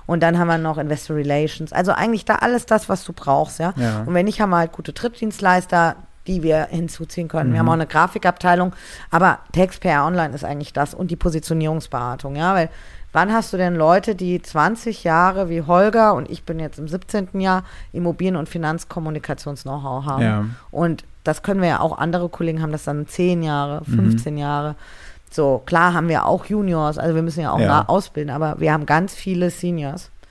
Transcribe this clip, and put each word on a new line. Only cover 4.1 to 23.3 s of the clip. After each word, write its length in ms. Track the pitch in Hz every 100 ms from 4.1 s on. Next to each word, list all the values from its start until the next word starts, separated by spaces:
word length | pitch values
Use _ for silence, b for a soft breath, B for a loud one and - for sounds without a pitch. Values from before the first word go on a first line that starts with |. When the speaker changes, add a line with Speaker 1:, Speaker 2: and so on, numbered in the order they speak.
Speaker 1:
wenn 120 | 175 202
nicht, 140 | 214
haben 120 | 208
wir 80 | 175
halt 120 | 165
gute 220 | - 156
Drittdienstleister, 1000 | - 240 233 220 - 190 180 180 175 165 - - - -
die 140 | 185
wir 280 | 160 156 151
hinzuziehen 560 | 170 165 - 165 - 165
können. 260 | 165 131
Wir 80 | 113
Speaker 2:
Mhm. 60 | 120
Speaker 1:
haben 20 |
auch 40 |
eine 120 | 165 156
Grafikabteilung, 880 | 156 175 220 - - 180 175 180 B B B B
aber 260 | 165 180 - -
Text 300 | 170 185 -
P 80 | 185
R 180 | 147 147
Online 260 | 180 156
ist 100 | 120
eigentlich 300 | - 143 147
das 220 | 139 143 -
und 160 | 180
die 40 | 170
Positionierungsberatung, 1200 | 180 156 - 160 156 160 - 127 123 120 143 143
ja, 200 | 175 190
weil 160 | 160 B B B B
wann 180 | 156 190
hast 220 | 226 220
du 40 | 185
denn 180 | 180 170
Leute, 400 | 156 180 180 185
die 260 | 180 175
zwanzig 600 | - 160 160 226 233 214
Jahre 460 | 170 160 180 190 180
wie 120 | 165
Holger 540 | 151 175 214 226 220 175
und 120 | -
ich 120 | -
bin 160 | - 160
jetzt 200 | 156 -
im 80 | 156
siebzehnten 540 | 180 - 214 185 196
Jahr 220 | 190 185 B B B
Immobilien- 440 | - 175 170 185 180
und 120 | 160
Finanzkommunikations-Know-how 1600 | 170 151 165 - 180 156 151 - 139 151 143 139 143 139 127 143
haben? 180 | 135
Speaker 2:
Ja. 220 | 117 107 107 120 B
Speaker 1:
Und 320 | 143 170 151 - -
das 200 | - 156
können 180 | - 196
wir 80 | 175
ja 100 | 135
auch, 200 | 160 -
andere 280 | 165 175 175
Kollegen 340 | - 165 160
haben 80 | 156
das 140 | 151 -
dann 220 | 147 151
zehn 360 | - 180